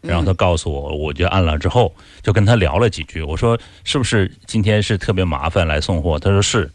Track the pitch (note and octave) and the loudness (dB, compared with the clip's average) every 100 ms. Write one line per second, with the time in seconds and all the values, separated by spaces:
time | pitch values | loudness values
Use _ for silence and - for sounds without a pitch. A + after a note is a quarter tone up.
0 | E3 E2+ F#2+ F2+ F#2 E2+ - C#2+ C#2+ D2+ | -4 -2 0 2 2 0 -2 -6 -6 -6
1 | D2+ D2 E2+ F#2+ E2+ D2+ F#2 A#2+ G#2+ - | -6 -2 0 2 2 0 0 2 0 -2
2 | - - - G2+ G2+ A#2+ D2 E2 A#2 - | -20 -8 -2 2 4 4 2 2 0 -2
3 | D#2 D#2+ D2 D#2+ A#2 A#2 - - - D3 | -10 -10 -6 -2 0 0 -4 -16 -4 -2
4 | A#2+ A2 F#2 - - A2+ G#2 G#2+ G#2 G#2 | 0 0 0 -4 -6 -2 2 2 2 -2
5 | - F#2+ F2+ C#2+ D#2 F#2+ E2 D2 - E2 | -2 -2 0 -2 -2 0 0 0 -2 -2
6 | D#2 D2+ G2 G2 - A#2 - | 0 0 2 2 2 0 -2